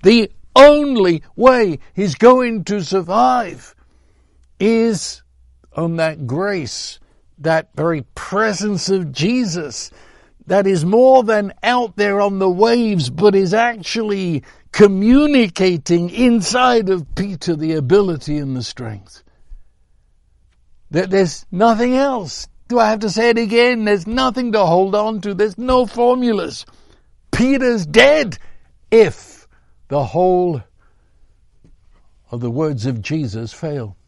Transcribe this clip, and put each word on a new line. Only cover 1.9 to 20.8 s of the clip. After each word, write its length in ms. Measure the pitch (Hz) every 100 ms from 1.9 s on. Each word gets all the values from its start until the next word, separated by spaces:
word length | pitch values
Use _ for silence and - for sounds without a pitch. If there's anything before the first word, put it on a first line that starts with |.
he's 220 | - 202 135
going 500 | 233 254 247 226 165
to 160 | 208
survive 920 | 175 190 170 196 247 254 208 117 - _ _ _ _ _ _ _ _ _
is 640 | 202 226 233 208 - - _ _ _ _ _
on 220 | - 170 165
that 300 | 160 156 131
grace, 720 | 135 196 196 131 - - - _ _ _ _
that 300 | 156 160 156 -
very 260 | 160 165 127 -
presence 760 | - 190 220 202 208 196 -
of 220 | 190 165
Jesus 800 | 131 165 247 233 170 147 110 - _ - _ _ _ -
that 200 | 185 196
is 160 | 190
more 400 | 160 220 254 262
than 300 | 220 214 202 -
out 340 | 202 247 233 185
there 240 | 202 202
on 200 | 202 196
the 100 | 190
waves, 600 | 180 226 233 226 196 127
but 260 | 127 208 196
is 180 | 190
actually 920 | 208 233 226 175 220 214 202 185 156 - - -
communicating 1400 | - 202 190 208 262 294 285 220 - 185 175 - 170 175
inside 800 | 208 254 233 175 247 254 240 190
of 260 | 185 143 -
Peter 400 | 202 180 - 160
the 180 | 160
ability 640 | 160 131 190 196 160 - 147
and 180 | 139 131
the 80 |
strength. 600 | 120 - 120 104 95 - _ _ - - - _ _ _ _ _ _ _ _ _ _ _